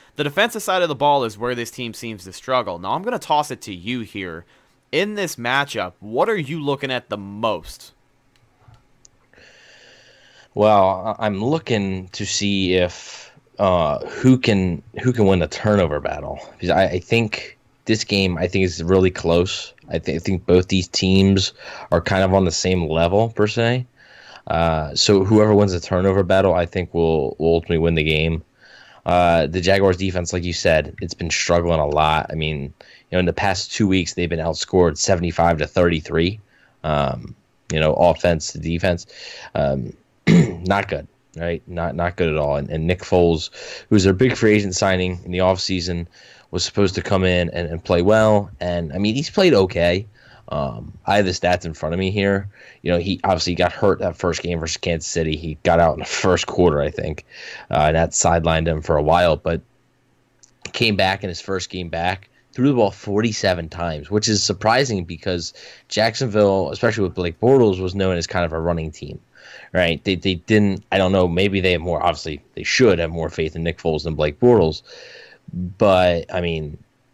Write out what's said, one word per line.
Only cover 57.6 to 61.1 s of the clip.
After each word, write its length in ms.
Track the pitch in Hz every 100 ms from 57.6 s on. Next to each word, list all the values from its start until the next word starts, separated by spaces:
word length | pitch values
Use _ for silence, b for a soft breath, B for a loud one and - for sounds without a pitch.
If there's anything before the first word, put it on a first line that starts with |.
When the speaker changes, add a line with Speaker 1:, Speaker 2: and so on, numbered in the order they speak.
| B
Speaker 2:
uh, 160 | 73 76
and 80 | 80
that 140 | 82
sidelined 580 | - 82 85 82 80 82
him 140 | 78
for 160 | 76 78
a 40 |
while. 360 | 76 85 90 78
But 240 | 82 85 - _ _ _ _ _ _ _ _ _ -
came 240 | - 113 98
back 260 | 95